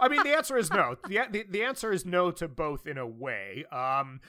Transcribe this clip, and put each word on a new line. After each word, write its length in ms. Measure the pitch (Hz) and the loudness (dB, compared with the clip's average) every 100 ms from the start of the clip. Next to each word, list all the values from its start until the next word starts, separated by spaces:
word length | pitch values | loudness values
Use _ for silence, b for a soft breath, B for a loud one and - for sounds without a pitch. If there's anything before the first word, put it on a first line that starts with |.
I 80 | 262 | 4
mean, 140 | 294 | 4
the 140 | 285 302 | 4 4
answer 200 | - 254 | 2 2
is 140 | 165 | 2
no. 260 | 202 127 123 - | 4 2 0 -2
The, 120 | 202 247 | -2 0
the, 140 | 208 202 | -2 -4
the 140 | 196 | -2
answer 280 | 240 262 226 | -2 -2 -2
is 120 | 190 | -2
no 260 | 180 180 180 | 0 2 2
to 140 | - 165 | 0 -6
both 400 | 131 156 143 160 | -4 -4 -4 -8
in 120 | 139 | -8
a 80 | 120 | -8
way, 580 | 113 131 107 98 101 160 | -8 -6 -6 -6 -10 -8
um, 480 | 131 131 135 135 131 | -4 0 0 -2 -8